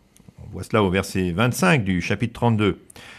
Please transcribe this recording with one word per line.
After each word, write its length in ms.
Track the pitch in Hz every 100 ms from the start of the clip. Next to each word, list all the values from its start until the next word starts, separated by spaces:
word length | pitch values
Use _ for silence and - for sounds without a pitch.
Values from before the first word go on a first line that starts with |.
| _ _ - -
On 80 | -
voit 120 | 90
cela 200 | 92 113
au 60 | 98
verset 420 | 92 95 98 90
vingt-cinq 540 | 85 120 123 185 160 95
du 160 | 90
chapitre 320 | - 104 117
trente-deux. 480 | - 120 110 104 - - - -